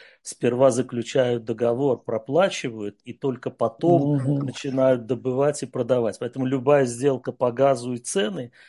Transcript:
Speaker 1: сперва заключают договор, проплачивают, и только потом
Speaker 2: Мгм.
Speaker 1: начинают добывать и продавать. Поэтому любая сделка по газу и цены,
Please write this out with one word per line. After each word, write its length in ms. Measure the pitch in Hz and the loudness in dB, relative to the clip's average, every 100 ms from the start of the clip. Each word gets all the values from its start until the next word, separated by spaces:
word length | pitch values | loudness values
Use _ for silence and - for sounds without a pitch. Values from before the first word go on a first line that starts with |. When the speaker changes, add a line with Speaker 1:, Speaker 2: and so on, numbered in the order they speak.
| - _ | -20 _
Speaker 1:
сперва 480 | - - 123 120 135 | -16 -2 0 4 4
заключают 720 | 120 127 120 113 139 123 120 113 | 4 -2 -6 -2 0 2 0 -4
договор, 580 | 113 120 120 143 120 | -2 0 0 0 -2
проплачивают, 960 | - 113 - 147 196 - 135 110 104 - - | -4 -6 -2 0 0 -2 -8 -8 -10 -10 -16
и 80 | |
только 360 | 117 139 123 127 | -6 -6 -4 -8
потом 640 | - 117 - 165 170 143 | -4 -4 0 2 4 4
Speaker 2:
Мгм. 280 | 147 127 143 | 0 0 -2
Speaker 1:
начинают 640 | 135 - 143 131 131 127 110 | -4 -6 -4 2 2 2 0
добывать 560 | 120 123 127 143 143 | -4 -2 0 0 -2
и 20 | 131 | -6
продавать. 520 | - 117 127 113 - | -6 0 0 0 -4
Поэтому 260 | 123 135 127 | -8 -4 -2
любая 400 | 135 123 147 127 | 0 4 4 4
сделка 460 | 117 139 127 127 | 0 0 0 -4
по 200 | - 123 | -2 -2
газу 420 | 120 139 127 120 | 2 2 2 -2
и 40 | 123 | -8
цены, 540 | - 190 214 180 123 - | -4 -4 -4 -6 -10 -16